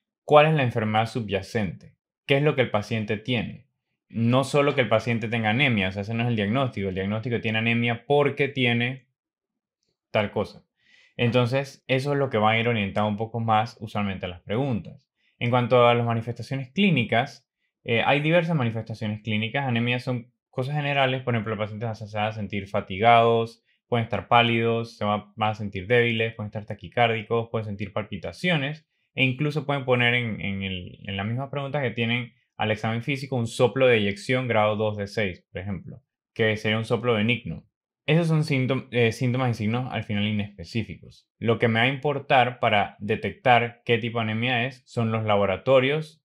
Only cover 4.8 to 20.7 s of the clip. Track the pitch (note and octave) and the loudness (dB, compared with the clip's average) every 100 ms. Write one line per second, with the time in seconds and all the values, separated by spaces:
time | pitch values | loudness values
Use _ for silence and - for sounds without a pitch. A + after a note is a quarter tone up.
4.8 | G#2+ A2 A#2+ A#2 A2+ A#2 G#2+ A2+ C#3+ A2 | 2 2 0 -4 -2 -2 0 2 2 2
5.8 | F#2 G2 G2+ A2+ A#2+ A2+ G2+ B2+ C3 G#2+ | 0 -2 -4 -2 -2 0 0 0 -2 -4
6.8 | G2 F#2 G2 G#2+ B2 A2+ A2+ A2 A2+ A#2 | -6 -4 -4 -4 -4 -4 -2 -2 0 0
7.8 | A#2 A#2 - C#3+ C#3+ - C#3 - B2 A#2 | 0 -2 0 2 2 0 -2 0 0 0
8.8 | A#2+ C3+ _ _ _ _ _ _ _ _ | -2 -8 _ _ _ _ _ _ _ _
9.8 | _ _ _ A2+ G#2 - - - _ _ | _ _ _ -2 0 -2 -6 -8 _ _
10.8 | _ _ _ - A#2+ B2 A#2+ C3+ C#3 - | _ _ _ -2 2 2 2 0 -4 -8
11.8 | - C3 C#3+ C#3+ C3+ A2 G#2+ A2+ A#2 A#2 | -4 -2 0 -2 0 2 2 2 2 0
12.8 | G2 G#2+ G#2+ G#2 A2 A#2 A2+ A2 A2+ - | -2 -2 -2 -2 -6 -4 0 2 0 -6
13.8 | G#2+ G#2+ G2+ F#2 F#2 F2+ - G#2+ C#3 G#2+ | -10 -6 -4 -6 -8 -10 -6 -4 -2 -4
14.8 | D#2+ - _ _ _ - A#2+ B2 A#2+ B2+ | -8 -18 _ _ _ -8 0 0 4 6
15.8 | A#2+ A#2+ A#2 A2+ A#2 A#2+ A2 C3+ C3 - | 6 4 2 -2 -4 -8 -8 -8 -6 0
16.8 | G3+ C3 G#2+ A2+ C3+ - _ _ _ _ | 2 2 2 0 0 -6 _ _ _ _
17.8 | - A2+ G#2+ C#3+ D#3 F3 E3 D#3+ A#2 A2+ | -2 0 2 2 4 2 2 0 0 -2
18.8 | A2 A2 G#2+ G#2+ - G#2+ A2+ C#3 C3+ A#2 | -8 -6 -6 -6 -4 -2 -2 -2 -2 0
19.8 | A#2+ B2 B2+ B2 - _ _ - C3 | 0 -2 -2 -6 -8 _ _ -6 -4